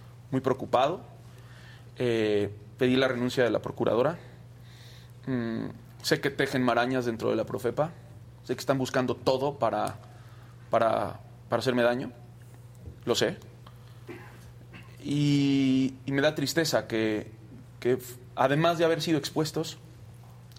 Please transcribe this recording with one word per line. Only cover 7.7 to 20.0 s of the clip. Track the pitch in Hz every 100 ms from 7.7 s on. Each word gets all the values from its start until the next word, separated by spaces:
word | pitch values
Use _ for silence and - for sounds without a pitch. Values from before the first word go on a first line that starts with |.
| 131 156 - - - - -
sé | - 123
que |
están | - 135
buscando | 127 139 127 -
todo | - 131 143 -
para, | 113 104 104 - - - - - - - -
para, | 113 113 110 104 - - - -
para | 117
hacerme | 127 123
daño, | 120 123 - - - - - - - - - - 127
lo | 117
sé. | - 208 - - - - - - - - - - - - - - - -
Y, | 143 143 147 143 139 139 135 131 131 - -
y |
me | 139
da | 147 151
tristeza | 139 165 160 117 -
que, | 110 110 107 - - - - - -
que | 120
f-, | 127 - - - -
además | 131 143 170 165
de | 165
haber | 165
sido | 165 160
expuestos, | - 156 156 156 160 - - -